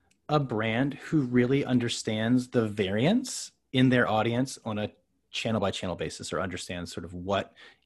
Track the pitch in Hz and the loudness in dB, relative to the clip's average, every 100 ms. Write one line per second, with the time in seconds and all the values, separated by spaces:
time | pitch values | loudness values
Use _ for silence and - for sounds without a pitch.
0 | _ _ - 151 131 110 113 113 139 - | _ _ -2 0 0 -2 0 0 0 -4
1 | - 160 127 123 123 139 123 127 117 - | -2 0 4 4 4 2 2 2 2 -2
2 | - 107 113 127 123 123 110 104 92 107 | -2 0 2 2 2 0 2 0 0 2
3 | 147 240 262 - - _ _ 131 127 123 | 2 2 -2 -8 -12 _ _ 2 4 4
4 | - 107 117 117 135 - 104 104 104 - | 4 2 2 0 -2 -6 -6 -4 -4 -8
5 | _ _ _ - 117 110 98 - 92 85 | _ _ _ -6 -2 0 0 -2 -4 -4
6 | 78 - 82 78 92 87 - 90 85 - | -6 -8 -6 -4 -4 -6 -8 -8 -10 -10
7 | 82 90 90 98 - - - _ | -12 -8 -2 -2 -2 -10 -20 _